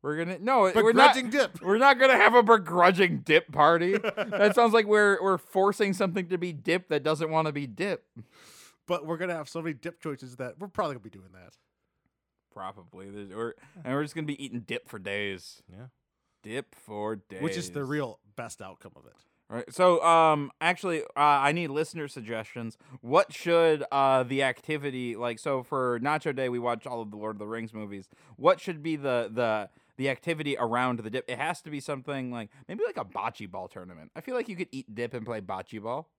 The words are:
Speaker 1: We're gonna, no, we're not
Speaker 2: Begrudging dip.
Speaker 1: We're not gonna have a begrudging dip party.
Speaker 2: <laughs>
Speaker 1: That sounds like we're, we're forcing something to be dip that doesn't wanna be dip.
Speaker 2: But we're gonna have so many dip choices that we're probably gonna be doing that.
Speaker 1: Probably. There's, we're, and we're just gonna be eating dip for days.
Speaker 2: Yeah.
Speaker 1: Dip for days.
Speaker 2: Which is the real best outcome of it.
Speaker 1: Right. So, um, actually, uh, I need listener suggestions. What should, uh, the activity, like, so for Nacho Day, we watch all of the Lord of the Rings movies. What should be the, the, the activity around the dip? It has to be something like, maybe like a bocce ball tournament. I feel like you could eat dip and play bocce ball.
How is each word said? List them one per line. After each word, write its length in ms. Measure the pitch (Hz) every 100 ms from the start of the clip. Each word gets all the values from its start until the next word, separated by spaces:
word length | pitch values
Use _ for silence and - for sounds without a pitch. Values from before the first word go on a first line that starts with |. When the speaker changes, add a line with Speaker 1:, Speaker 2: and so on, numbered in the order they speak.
Speaker 1:
We're 160 | 143 151
gonna, 220 | 170 185
no, 220 | 214 262
we're 280 | 190 214 220
not 220 | 240 285 262
Speaker 2:
Begrudging 140 | 247
dip. 320 | 285 226 -
Speaker 1:
We're 160 | 180 214
not 220 | 277 254
gonna 180 | 269 247
have 160 | 214 240
a 80 |
begrudging 760 | 220 226 165 175 175 180 185 135
dip 300 | - 156 165
party. 400 | 143 151 170 175 208
Speaker 2:
<laughs> 180 | 220 -
Speaker 1:
That 380 | 208 202 208 202
sounds 180 | 233
like 140 | 226 208
we're, 340 | 208 208 196
we're 140 | 196 180
forcing 560 | - 190 196 196 202
something 340 | 190 196 185 175
to 100 | 180
be 140 | 180
dip 380 | 151 170 180 180
that 120 | 151
doesn't 260 | 143 151 160
wanna 240 | 160 156
be 120 | 143 139
dip. 380 | 101 196 202 _ - - _ - - - _ -
Speaker 2:
But 180 | 175 151
we're 100 | 165
gonna 200 | 180 165
have 120 | 143
so 140 | 170
many 120 | 160
dip 280 | 143 170 170
choices 340 | 160 139 127 127
that 240 | 123 -
we're 80 | 196
probably 280 | - 170 127
gonna 80 |
be 60 | 101
doing 200 | 95 92
that. 240 | 92 90 _ _ _ _ _ _ _ _ _ _
Speaker 1:
Probably. 560 | 104 95 98 85 92 98
There's, 200 | 101 98
we're, 240 | 101 117 - - - 131
and 80 |
we're 100 | 139
just 100 | 147
gonna 140 | 160 151
be 160 | 143
eating 160 | 135 120
dip 280 | 104 117 -
for 100 | 107
days. 640 | 95 101 101 95 - - _
Speaker 2:
Yeah. 140 | 92 127 _ _ _ _ _
Speaker 1:
Dip 320 | 107 123 - _
for 400 | - 104 107 107
days. 260 | _ 95
Speaker 2:
Which 140 | 156 190
is 160 | 180
the 140 | 143 135
real 340 | 147 131 - _ -
best 260 | 117 -
outcome 300 | 98 90 98 -
of 80 | -
it. 80 | _ _ _ _
Speaker 1:
Right. 240 | 117 -
So, 280 | - 185 170
um, 480 | 170 165 165 151 143 _
actually, 400 | 165 180 185 160
uh, 20 | - -
I 340 | 147 143 143
need 160 | 165 165
listener 400 | 143 156 156 143
suggestions. 680 | - 110 113 110 123 113 - _ 131
What 320 | 120 160 -
should, 500 | - 165 170 165 151 139
uh, 320 | 139 135 131
the 200 | 123 131
activity, 720 | 135 123 - 151 143 127 123 110
like, 220 | 120 113
so 220 | 151 135
for 380 | 123 139 127 120
Nacho 340 | 135 156 156
Day, 140 | 131 127
we 100 | 123
watch 300 | 120 117 135
all 140 | 120
of 100 | 110
the 60 | 104
Lord 180 | 107 104
of 40 |
the 80 | 107
Rings 260 | 113 113
movies. 340 | 110 107 101 92 _ _ 117
What 240 | 147 180
should 200 | - 160
be 140 | 160 156
the, 340 | 139 123 110
the, 400 | 113 117 110 98 _ _ -
the 100 | 135
activity 460 | 131 170 156 147 135
around 420 | 117 120 127 120
the 80 | 110
dip? 200 | 123 -
It 80 | 120
has 240 | 151 175
to 60 | 160
be 120 | 147
something 500 | 143 139 127 139 127
like, 180 | 120 104 139 -
maybe 160 | 208 440
like 100 | 370
a 80 |
bocce 480 | 101 101 107 - 101
ball 160 | 90 92
tournament. 440 | 92 90 82 78 156
I 60 |
feel 140 | 208 254
like 120 | 233
you 80 | 180
could 140 | 180
eat 240 | 135 127 107
dip 180 | 120
and 120 | 123 110
play 160 | 110
bocce 400 | 92 98 - 110
ball. 240 | 110 131 165